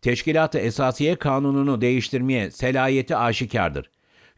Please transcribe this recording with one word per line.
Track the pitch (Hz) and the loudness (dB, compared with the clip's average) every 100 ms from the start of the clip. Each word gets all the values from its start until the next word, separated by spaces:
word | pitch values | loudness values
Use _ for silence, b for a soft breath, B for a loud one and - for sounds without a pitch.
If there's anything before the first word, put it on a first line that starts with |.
Teşkilat-ı | 120 120 - 156 160 151 | -2 0 0 2 2 0
Esasiye | 107 110 131 127 147 175 | -2 0 -2 0 0 0
Kanunu'nu | 147 135 139 139 139 123 | 0 0 2 2 2 2
değiştirmeye | 123 127 - 135 131 127 98 | 2 0 0 -2 0 0 -2
selahiyeti | - 127 131 131 135 127 139 | -4 -2 0 2 0 0 0
aşikardır. | 117 110 120 120 87 69 - b b b b | 0 0 -2 0 0 -2 -10 b b b b